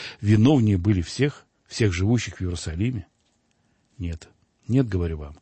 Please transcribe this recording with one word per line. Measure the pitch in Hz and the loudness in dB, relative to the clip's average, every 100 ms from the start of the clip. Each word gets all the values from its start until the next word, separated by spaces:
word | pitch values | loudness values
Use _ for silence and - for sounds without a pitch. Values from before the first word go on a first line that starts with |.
| - - | -16 -4
виновнее | 101 107 117 151 107 98 | 2 6 6 6 4 2
были | 90 98 | 2 0
всех, | 82 - 143 - _ _ _ | -2 -2 -2 -2 _ _ _
всех | - 110 | 0 0
живущих | 87 95 120 - - | 2 2 0 -2 -6
в | |
Иерусалиме? | 92 87 - 80 113 127 - _ _ _ _ _ _ _ _ - | -6 -6 -8 -4 -4 -4 -10 _ _ _ _ _ _ _ _ -10
Нет, | 87 82 - _ _ _ - | -8 -8 -14 _ _ _ -2
нет, | 123 123 | 0 0
говорю | 95 85 80 | -2 -4 -6
вам. | 71 76 | -10 -18